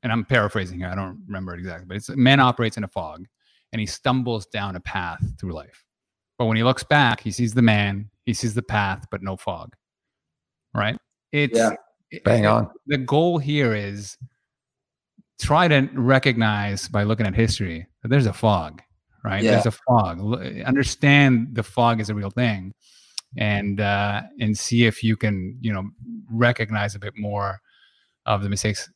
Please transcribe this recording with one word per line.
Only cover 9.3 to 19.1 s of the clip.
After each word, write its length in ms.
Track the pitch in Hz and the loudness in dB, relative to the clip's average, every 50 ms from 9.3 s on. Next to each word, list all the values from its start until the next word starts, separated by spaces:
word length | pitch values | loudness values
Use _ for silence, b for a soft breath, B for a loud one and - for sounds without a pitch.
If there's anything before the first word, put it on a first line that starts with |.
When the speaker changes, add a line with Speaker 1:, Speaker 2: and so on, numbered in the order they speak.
| 95 92 | -10 -8
Speaker 1:
fog." 360 | - - 92 82 78 - _ _ _ _ _ _ _ _ _ _ _ _ _ _ _ _ _ _ _ _ _ | -8 -8 -8 -8 -10 -18 _ _ _ _ _ _ _ _ _ _ _ _ _ _ _ _ _ _ _ _ _
Right? 220 | - 101 104 117 - _ _ _ _ _ _ | -2 -2 -2 -2 -6 _ _ _ _ _ _
It's 240 | - 147 147 135 117 117 | 0 0 0 2 4 4
Speaker 2:
Yeah. 160 | 113 110 - - _ _ _ _ _ _ | 2 2 2 -2 _ _ _ _ _ _
Speaker 1:
it, 120 | - - _ | -20 -2 _
Speaker 3:
Bang 220 | - 113 117 104 | 2 4 4 6
Speaker 1:
it, 20 | 107 | 4
Speaker 3:
on. 220 | 107 113 110 - - - _ - | 4 4 2 0 -6 -16 _ -4
Speaker 1:
the 100 | 143 143 | -2 -2
goal 400 | 131 120 135 147 165 175 175 165 | -2 0 2 2 4 4 2 0
here 380 | 139 139 147 147 139 120 110 | -2 0 0 2 2 2 0
is 420 | 104 101 101 101 101 101 98 - _ - - _ _ _ _ _ _ _ _ _ _ _ _ _ _ _ _ _ _ _ _ _ _ | 0 -4 -6 -8 -10 -12 -14 -16 _ -20 -20 _ _ _ _ _ _ _ _ _ _ _ _ _ _ _ _ _ _ _ _ _ _
try 260 | - - 143 160 180 170 | -2 0 2 4 4 4
to 200 | 151 139 135 135 - | 4 4 2 2 -2
recognize 960 | - 120 123 135 131 - 143 123 113 113 107 107 104 101 104 98 98 - - | -2 2 4 4 4 4 2 2 2 2 2 2 0 -2 -2 -4 -6 -6 -4
by 160 | - 104 101 | 0 0 2
looking 220 | 104 113 107 110 101 | 2 2 0 0 0
at 80 | 90 | 2
history 500 | 101 113 110 - - 104 90 82 80 87 _ _ _ | 2 2 2 2 -2 -4 -6 -6 -10 -12 _ _ _
that 60 | _ 117 | _ 0
there's 160 | 123 143 131 | 2 4 4
a 80 | 107 95 | 2 0
fog, 480 | - - 113 104 90 80 78 78 80 _ _ _ _ _ _ | 2 2 2 4 2 0 -4 -12 -18 _ _ _ _ _ _